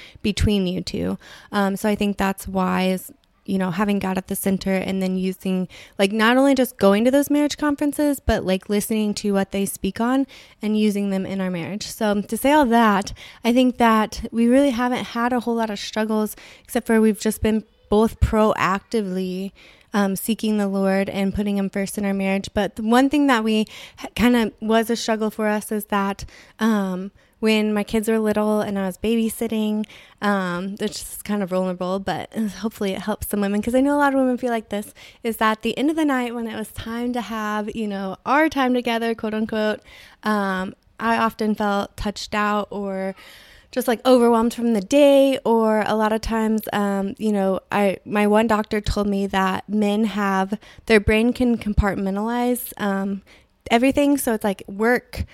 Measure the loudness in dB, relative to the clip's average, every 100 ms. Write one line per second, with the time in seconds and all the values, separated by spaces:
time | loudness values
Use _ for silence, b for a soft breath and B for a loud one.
0 | B B -4 0 2 2 0 -4 -6 -6
1 | -4 -6 B B B -2 -2 0 -2 0
2 | -2 -2 -4 -4 -6 -2 0 0 0 -2
3 | -6 -20 _ _ -6 -2 -2 -2 0 0
4 | -2 -4 -6 -4 -2 -2 0 -2 -2 -2
5 | -2 -2 -2 -4 -4 -2 -4 B B -2
6 | 0 4 4 6 4 4 0 2 4 4
7 | 4 2 2 2 0 0 -2 0 -2 0
8 | 0 0 0 0 0 -2 0 -2 0 -2
9 | -2 -2 0 0 0 -2 -4 -4 -6 -2
10 | 0 0 -2 B B B -2 2 2 2
11 | -2 -2 -4 -4 -4 -4 -6 -8 -10 -4
12 | 0 0 -2 -2 4 4 6 4 4 2
13 | -2 -10 B B 2 4 4 4 4 4
14 | 2 -4 -6 0 4 6 4 2 -2 -2
15 | -4 -4 -2 -2 -2 -2 -2 -6 -6 -4
16 | 0 0 -2 -6 B B -6 -4 2 4
17 | 4 2 -2 -2 0 0 -4 _ _ 2
18 | 2 2 2 4 2 2 0 0 -2 -4
19 | -2 -4 -4 -6 -8 b b b b 0
20 | 0 0 -2 -2 0 0 0 0 2 2
21 | 0 -2 -2 -2 -2 -2 -2 -4 -6 -4
22 | -4 -2 -2 -2 -2 -4 -4 -2 2 4
23 | 4 2 2 2 2 0 -2 B B B
24 | -12 0 4 4 0 -4 0 0 2 -2
25 | -2 -2 -2 -2 -2 -2 -4 -6 -2 -2
26 | -2 -4 -12 B B -4 0 0 -2 -4
27 | -8 -14 b _ 0 2 2 0 -2 -2
28 | 0 0 0 0 2 0 0 -4 -4 -4
29 | -2 0 0 -4 -4 -2 -2 -2 -6 B
30 | B B -2 0 -2 -4 -6 -6 -8 -8
31 | -12 -14 -6 -4 -2 -2 -2 -4 -4 -4
32 | -4 -6 -6 -6 -6 -6 -8 -4 -4 -4
33 | -6 -6 -4 -2 -2 -2 0 0 2 2
34 | 2 2 0 0 -2 -4 -6 -8 -10 -16
35 | B B -6 0 0 0 -2 0 0 2
36 | 0 0 -2 -6 -8 -8 -10 -10 -8 -6
37 | -4 -4 -6 -6 -4 -4 -4 -6 -6 -4
38 | -6 -8 0 2 2 2 2 2 0 -2
39 | -2 -4 -4 -4 -2 -2 -2 -2 B B
40 | B B -2 0 0 -2 -6 -10 _ -6
41 | -2 0 0 -2 -2 0 0 -2 -4 -6
42 | -6 -6 -6 -2 0 -2 -4 -8 -6 -6
43 | -6 -8 B B B B B -4 -2 0
44 | 4 4 6 4 2 0 0 0 2 6
45 | 8 8 6 2 2 2 4 2 0 0
46 | 0 0 -2 -2 0 0 -2 -2 -2 -2
47 | -4 -4 -2 0 0 -2 -2 0 0 -2
48 | -4 0 4 4 4 0 0 -4 -2 -2
49 | 0 0 -2 0 0 -2 -2 0 0 2
50 | 0 0 0 0 0 -4 B B 2 2
51 | 4 2 2 2 0 0 0 0 0 0
52 | -4 -2 -2 -2 -2 -2 -6 -6 -2 -2
53 | -2 -6 -10 b b _ 0 2 4 4
54 | 2 2 0 -2 -2 -4 -8 -2 0 0
55 | -2 -10 -10